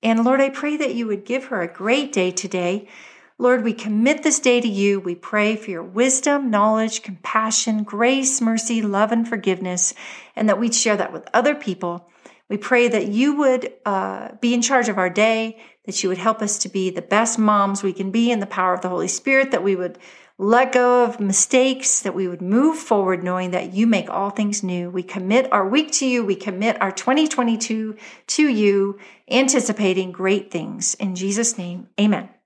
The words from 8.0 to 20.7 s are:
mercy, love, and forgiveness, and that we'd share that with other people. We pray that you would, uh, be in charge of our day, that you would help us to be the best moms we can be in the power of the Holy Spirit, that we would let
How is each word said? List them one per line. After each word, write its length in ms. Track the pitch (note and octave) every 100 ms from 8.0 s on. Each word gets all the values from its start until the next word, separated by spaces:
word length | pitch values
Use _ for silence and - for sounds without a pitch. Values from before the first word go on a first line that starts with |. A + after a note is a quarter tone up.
| A#3+ C4+ C4 -
mercy, 420 | A3+ A3+ A3 A3+
love, 280 | G#3+ G3 G#3+
and 160 | A#3 A#3
forgiveness, 680 | A3 F#3 F#3 F#3 F3+ - - - - - -
and 120 | G#3+
that 120 | G3
we'd 160 | A#3 A#3
share 200 | A3+ G3+
that 140 | -
with 160 | D#3 -
other 220 | - C4+ D4
people. 520 | - F3+ F3 E3+ _ _ - _ _
We 100 | G#3
pray 300 | - B3 A#3+
that 200 | A3 -
you 280 | G#3 C#4 C#4+
would, 360 | C#4 B3+ - - G#3
uh, 460 | G3 F#3+ F#3+ - -
be 140 | A#3+
in 80 | A#3+
charge 260 | A3+ C4+ A3
of 120 | F#3+
our 100 | F#3
day, 480 | F3 A3 A3 A3+ A3 - _ -
that 180 | G3
you 60 | F#3+
would 100 | F3+
help 240 | G3 A3
us 160 | G#3 -
to 100 | F#3+
be 220 | G3 F#3
the 100 | F3+
best 380 | E3+ G#3 A3+ A3+
moms 420 | G#3+ G#3 G3 G3
we 100 | G3
can 200 | F#3 F#3+
be 200 | G#3+ A#3
in 80 | A#3
the 60 | G3
power 300 | - F#3 F3+
of 60 |
the 80 | F3+
Holy 180 | F3+ F3+
Spirit, 420 | - - C4+ C4+
that 140 | C4+
we 120 | F#3+ F#3
would 220 | C3+ - - - - _
let 340 | G3 A#3 B3+